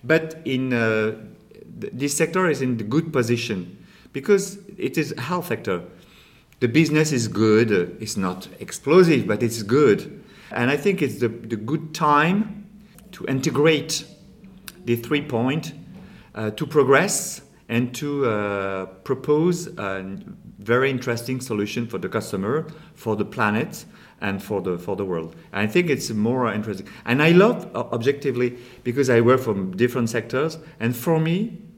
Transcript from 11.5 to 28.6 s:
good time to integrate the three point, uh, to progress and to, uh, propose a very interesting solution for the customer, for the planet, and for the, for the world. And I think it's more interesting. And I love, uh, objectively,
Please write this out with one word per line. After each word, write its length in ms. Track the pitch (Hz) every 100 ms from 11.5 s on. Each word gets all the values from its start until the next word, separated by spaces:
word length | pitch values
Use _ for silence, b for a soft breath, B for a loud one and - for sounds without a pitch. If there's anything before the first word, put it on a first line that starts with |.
| 110
good 380 | 107 156 -
time 720 | - 151 147 160 202 214 - - - B B -
to 120 | - -
integrate 760 | 131 151 127 156 151 - - - - - - - - - -
the 120 | - 117
three 260 | - 151
point, 500 | 147 120 127 156 - - B B B B B
uh, 160 | - 107
to 160 | - 131
progress 760 | 151 127 139 196 - - - - b -
and 260 | 117 123
to, 300 | 127 147 143
uh, 640 | 127 104 104 101 98 95 95 -
propose 640 | - 131 151 151 175 170 - 90
a 400 | 98 95 95 98 - - - -
very 320 | 101 123 139
interesting 500 | 131 - 117 - 131
solution 460 | - 104 104 123 113
for 120 | 95
the 100 | 92
customer, 580 | 110 - 95 98 147 156 B B
for 200 | - 113
the 100 | 107
planet, 600 | 104 - 107 107 160 - - B B B
and 220 | 101 196
for 180 | - 101
the, 160 | 90 87
for 200 | - 98
the 80 |
world. 320 | 95 85 82 B B
And 160 | 98 107
I 20 |
think 180 | 175 175
it's 220 | 131 -
more 420 | 107 110 127 117
interesting. 360 | 104 107 95 B B
And 180 | - 127
I 80 | 156
love, 400 | 175 214 247 - -
uh, 80 | -
objectively, 640 | 117 120 143 139 120 123 123